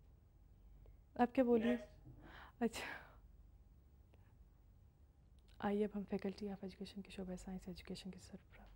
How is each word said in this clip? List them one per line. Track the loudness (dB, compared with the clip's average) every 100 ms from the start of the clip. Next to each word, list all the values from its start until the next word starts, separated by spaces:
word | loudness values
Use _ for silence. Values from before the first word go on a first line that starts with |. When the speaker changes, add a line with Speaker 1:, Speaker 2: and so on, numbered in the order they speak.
| -20 -20 -20 -20 -20 -20 -20 -18 -20 -20 -4 4
Speaker 1:
आप | 4
क्या | 8
बोलिए? | 8 8 8
Speaker 2:
नेक्स्ट। | 4 0 -16 -16 -16 -16 -16 -10 0
Speaker 1:
अच्छा, | 0 0 -6 -8 -12 -18 -20 -20 -20 -20 -20 -20 -20 -20 -20 -20 -20 -20 -20 -20 -20 -20 -20 -20 -20 -20 -20 -20 -20 -2
आइए | 2 4
अब | 4 0
हम |
फैकल्टी | 0 0 0 -2 -4
of | -4
एजुकेशन | -6 -8 -8 -8
के | -8
शोबा | -6 -4 -6
साइंस | -6 -8 -6
एजुकेशन | -10 -8 -8 -8
के | -10
सरबराह | -12 -16 -16 -20 -18